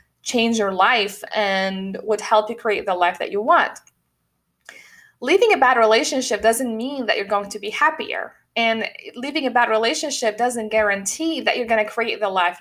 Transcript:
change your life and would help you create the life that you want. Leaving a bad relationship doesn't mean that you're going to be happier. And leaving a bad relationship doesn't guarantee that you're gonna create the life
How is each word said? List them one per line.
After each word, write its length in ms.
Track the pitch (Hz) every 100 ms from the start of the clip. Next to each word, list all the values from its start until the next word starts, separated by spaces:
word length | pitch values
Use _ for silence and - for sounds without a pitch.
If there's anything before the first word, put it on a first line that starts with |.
| _ _
change 340 | - 247 226 226
your 160 | 202
life 520 | 190 196 247 202 196 -
and 640 | - 202 190 190 190 190 190
would 160 | 214 208
help 300 | - 214 214
you 60 | 233
create 300 | 226 202 196
the 80 |
life 240 | 180 175 185
that 140 | -
you 80 | 202
want. 400 | 233 339 - - - _ _ _ _ _ _ _ - - - - - _
Leaving 340 | 247 381 453
a 40 | 370
bad 180 | 247 247
relationship 640 | 220 226 302 277 247 208
doesn't 360 | 220 226 254 220
mean 300 | 247 277 220
that 100 | -
you're 100 | 196
going 240 | 202 196
to 80 | 208
be 120 | 202
happier. 640 | - 247 208 - - - - _ -
And 320 | 226 226 - - -
leaving 320 | 240 269 302 269
a 40 |
bad 200 | 247 233
relationship 680 | 220 226 311 302 269 226 214
doesn't 340 | 240 233 214
guarantee 680 | 220 214 196 196 - 320 302
that 160 | - -
you're 120 | 226
gonna 160 | 226
create 340 | 214 - 233 -
the 100 | 208
life 300 | 190 175 175